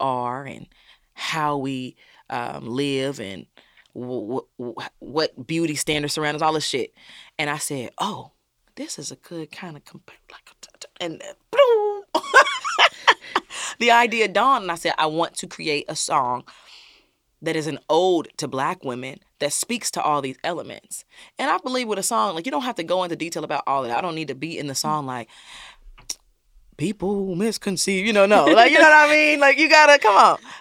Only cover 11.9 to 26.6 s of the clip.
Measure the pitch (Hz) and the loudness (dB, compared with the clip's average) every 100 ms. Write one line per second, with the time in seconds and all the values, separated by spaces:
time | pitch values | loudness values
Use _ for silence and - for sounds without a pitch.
11.9 | 415 - - - 523 571 508 - - - | -4 -4 -4 4 6 6 0 -6 0 0
12.9 | - - - - 359 - - - - 233 | 2 0 0 -2 -6 -6 -12 -12 -2 4
13.9 | 233 240 226 208 190 254 262 185 170 170 | 4 4 0 0 2 2 2 -2 -4 -4
14.9 | - 156 156 165 - 180 - 156 147 - | 0 -2 0 -4 -6 -14 -8 -4 -4 -4
15.9 | 160 - 156 123 123 - - _ - - | -8 -2 -2 -2 -6 -10 -20 _ -20 -20
16.9 | _ _ _ _ _ 156 160 151 143 - | _ _ _ _ _ -6 -4 -6 -8 0
17.9 | 156 185 175 - - 139 131 147 180 139 | 2 4 2 -2 -10 -8 -4 -4 -6 -10
18.9 | 123 131 143 _ _ 143 - - 233 - | -10 -12 -16 _ _ -4 -4 -6 -6 -6
19.9 | - - 147 135 - - 165 123 - _ | -4 -2 -2 -4 -8 -8 -8 -12 -16 _
20.9 | - - - - - 277 359 269 254 226 | -18 -18 -20 -20 -8 -2 -2 -2 -6 -4
21.9 | 196 190 226 214 165 208 294 - - 165 | -4 -2 -2 -2 -4 -6 -6 -6 -8 -4
22.9 | 185 180 156 170 165 147 147 - 139 120 | -2 -2 -6 -8 -8 -6 -6 -2 -4 -2
23.9 | 120 180 160 151 131 160 156 143 131 156 | -4 -4 -6 -8 -8 -10 -8 -8 -6 -4
24.9 | 151 135 123 110 - - - - - - | -4 -6 -10 -12 -20 -20 -20 -20 -20 -20
25.9 | - - - _ _ _ _ | -20 -14 -14 _ _ _ _